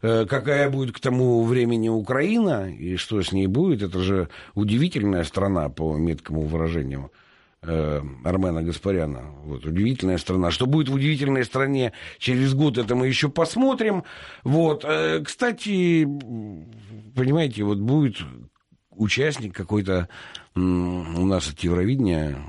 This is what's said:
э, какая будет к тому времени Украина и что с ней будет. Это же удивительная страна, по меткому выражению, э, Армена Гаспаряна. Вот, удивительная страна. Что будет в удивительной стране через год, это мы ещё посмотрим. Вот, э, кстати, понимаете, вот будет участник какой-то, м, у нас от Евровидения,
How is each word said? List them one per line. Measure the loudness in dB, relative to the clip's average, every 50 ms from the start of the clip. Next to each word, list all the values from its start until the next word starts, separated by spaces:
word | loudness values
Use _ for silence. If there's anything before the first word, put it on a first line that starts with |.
э, | 2 2 2 2 2
какая | 2 0 -2 0 0 2 2 2 2
будет | 2 -2 -2 -4 -6
к | -4
тому | -2 0 2 4 4 4 4 4 4
времени | 4 4 2 4 2 2 2 2 2
Украина | 0 0 0 0 0 0 2 2 4 4 4 2 2 0 -2 -4
и | -8 -8 -6 -4 -4 -4
что | -4 -2 -2 -2
с | -2 0
ней | 0 0 2 2
будет. | 2 2 2 2 2 0
Это | -2 -4 -2 -2
же | 0 2 2 0 0 -2 -6 -16 -20 -10 -4
удивительная | -2 0 2 4 2 2 2 0 0 0 2 2 2 0
страна, | -2 -2 0 0 2 2 0 0 -2
по | -4 -2 -2 -2 0 0
меткому | 0 0 -2 -4 -6 -6 -4 -2
выражению, | -2 -2 -2 -2 -2 0 0 -2 -4 -4 -6 -8 -10 -12 _ _ _ _ _ _ _ _ _ _ -8
э, | -4 -2 -2 0 0 -2 -4 -4 -6 -12 -8 -4
Армена | -2 0 0 0 0 0 -2
Гаспаряна. | -2 -4 -4 -4 -2 0 0 0 0 -2 -4 -8 -10 -14 -16 -16 -12
Вот, | -10 -10 -8 -6
удивительная | -4 0 0 2 0 0 0 0 0 0 0
страна. | -2 -2 0 2 2 2
Что | 0 0 0 2
будет | 2 2 2 2
в | 0
удивительной | 0 2 0 0 0 0 0 0 0 -2
стране | -2 0 -2 0 0 2 0 0 -2 -2 -8 -18 -18 -16 -8
через | -2 0 0 2 2 2 2
год, | 4 2 2 2 0
это | 0 0 2
мы | 2 2 2
ещё | 0 0 0 -2
посмотрим. | 2 0 0 0 2 2 2 2 2 2 0 0 0 -2 -4 -8 -14 -18 -18 -18 -20 -8 -2
Вот, | 2 2 4 4 4 2 0 -2
э, | -2 -2 0 0 0 0 -2 -4
кстати, | -6 -6 -2 -2 -2 -2 -2 -4 -2 0 2 4 4 4 4 4 2 0 -6 -8 -10 -10 -10 -10 -10 -12 -14 -16 -18 -20 -20 -20 -18 -18 -18 -18 -8 -4
понимаете, | -2 0 2 2 2 2 0 -2 -2 0
вот | 0 0 0
будет | 0 2 2 4 2 2 0 -4 -12 -14 -14 -18 -20 -20 _ _ _ _ _ _ _ _
участник | _ -2 -2 0 2 0 0 0 -2 -4 -8 -10 -8
какой-то, | -10 -6 -2 0 0 0 2 0 0 0 -2 -8 -18 -20 -18 -18 -20 -20 -8 _
м, | 0 2 2 2 2 2 0 -2 -4 -6 -4 -2 0
у | 2
нас | 2 2 0 0 -4
от | -8 -4
Евровидения, | -2 0 2 2 2 2 2 2 2 2 2 2 0 -2 -4 -8 -10